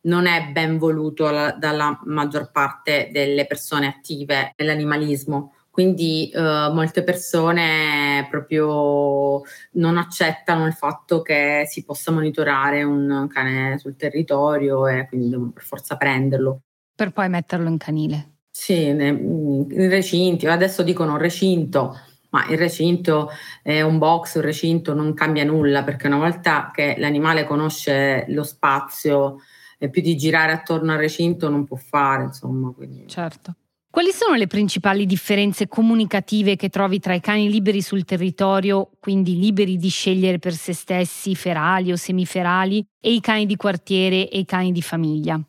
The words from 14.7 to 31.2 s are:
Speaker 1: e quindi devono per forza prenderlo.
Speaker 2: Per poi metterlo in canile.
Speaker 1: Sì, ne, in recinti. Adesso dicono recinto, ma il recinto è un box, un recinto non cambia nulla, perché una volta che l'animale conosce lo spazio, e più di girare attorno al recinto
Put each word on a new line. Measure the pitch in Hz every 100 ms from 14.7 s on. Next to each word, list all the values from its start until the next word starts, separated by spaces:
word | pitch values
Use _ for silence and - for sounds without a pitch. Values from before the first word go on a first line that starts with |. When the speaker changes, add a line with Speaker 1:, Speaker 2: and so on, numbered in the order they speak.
| 135 135
Speaker 1:
e | 131 131
quindi | 127 120
devono | 123 120
per | -
forza | - - - 143
prenderlo. | 139 131 135 135 135 131 _ _ _
Speaker 2:
Per | - 208
poi | - 185
metterlo | 175 - 180 165
in | 160
canile. | - 156 151 151 - _ _
Speaker 1:
Sì, | - - 175 147
ne, | 147 143
in | 147 - 165 151 139 - - 185
recinti. | 196 190 175 185 170 151
Adesso | 170 190 -
dicono | 175 170 156 147
recinto, | 170 170 190 175 147 139 135 - - _ _
ma | - -
il | 156
recinto | 170 - 165 180 180 151 147 - - -
è | - 151
un | 156 160
box, | 156 165 165
un | 160
recinto | 147 156 165 165 165
non | 147 151
cambia | 156 156 151
nulla, | 147 156 143 139
perché | 135 135 143
una | 143
volta | 165 175 170 151 -
che | - 147 -
l'animale | 147 147 160 160
conosce | 147 147 156 156 - 139 139 131 -
lo | 147
spazio, | 143 - 147 139 - - 151 143 139 139 _ - - _
e | 143
più | 175
di | 160
girare | 156 156 165 156
attorno | 160 - 160 160
al | 156
recinto | 156 156